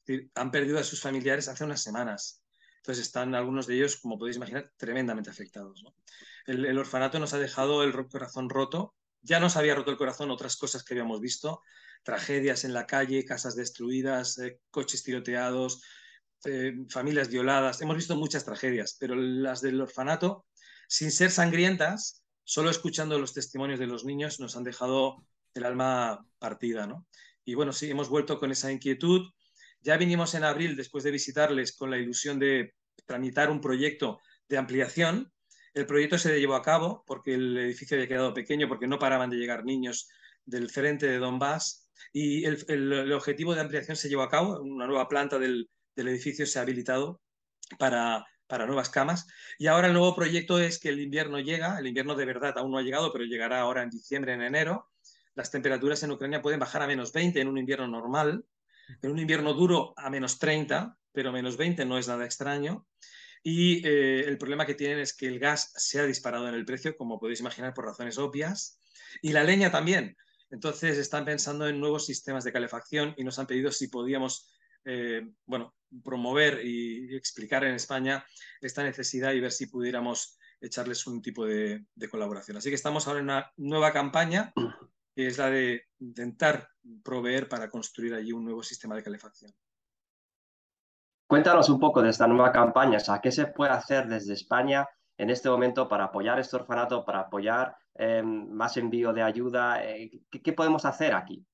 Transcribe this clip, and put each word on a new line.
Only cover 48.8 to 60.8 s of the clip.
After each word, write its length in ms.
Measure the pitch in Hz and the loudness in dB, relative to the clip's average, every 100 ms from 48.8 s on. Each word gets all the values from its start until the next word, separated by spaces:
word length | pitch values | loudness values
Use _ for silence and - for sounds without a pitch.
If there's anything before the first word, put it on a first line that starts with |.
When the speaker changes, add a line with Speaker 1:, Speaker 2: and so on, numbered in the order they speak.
| 123 | 0
Speaker 1:
camas, 380 | - 139 175 - - - - | 0 2 0 -4 -18 -18 -2
y 80 | 151 | 4
ahora 220 | 160 180 | 6 8
el 40 | |
nuevo 220 | 175 180 175 | 8 6 4
proyecto 420 | 160 170 160 175 | 2 0 2 4
es 200 | 170 170 | 4 0
que 100 | 160 | -4
el 120 | 143 | -4
invierno 400 | 143 147 151 143 | -2 -2 -2 -2
llega, 380 | 139 165 165 196 | -2 -2 -2 -2
el 80 | 135 | -4
invierno 280 | 123 135 | -2 -2
de 100 | 143 | -2
verdad 320 | 131 131 143 127 | -2 -2 -2 -2
aún 140 | 131 | -2
no 80 | 131 | -2
ha 40 | |
llegado, 300 | 127 139 160 | 0 0 0
pero 120 | 127 | -2
llegará 360 | 120 117 117 127 | -4 -4 -2 0
ahora 220 | 123 127 | 0 0
en 80 | 120 | -4
diciembre, 420 | 113 - 139 127 | -8 -6 -4 -2
en 80 | 123 | -2
enero. 500 | 120 147 156 190 - _ - - _ | -2 0 0 -2 -6 _ -20 -20 _
Las 160 | - - | -10 -6
temperaturas 520 | 143 127 131 135 147 | -2 0 2 0 0
en 100 | 151 | -2
Ucrania 280 | 135 139 151 | -4 -4 -2
pueden 200 | 147 151 | 0 0
bajar 200 | 123 151 | -2 -2
a 60 | 143 | -2
menos 260 | 135 113 | -2 -2
veinte 300 | 160 175 170 | 0 2 2
en 60 | 135 | 0
un 100 | 135 | -2
invierno 280 | 127 135 127 | -2 -2 -2
normal, 600 | 117 117 143 151 190 - _ _ _ - 127 | -4 -2 0 2 0 -8 _ _ _ -20 -8
en 80 | 135 | -4
un 80 | 156 | -2
invierno 340 | 156 156 151 | 0 2 2
duro 400 | 139 175 170 - - | 4 6 6 2 -6
a 100 | 139 | -6
menos 300 | 135 127 - | -4 -2 0
treinta, 580 | 156 156 147 147 | 2 2 2 0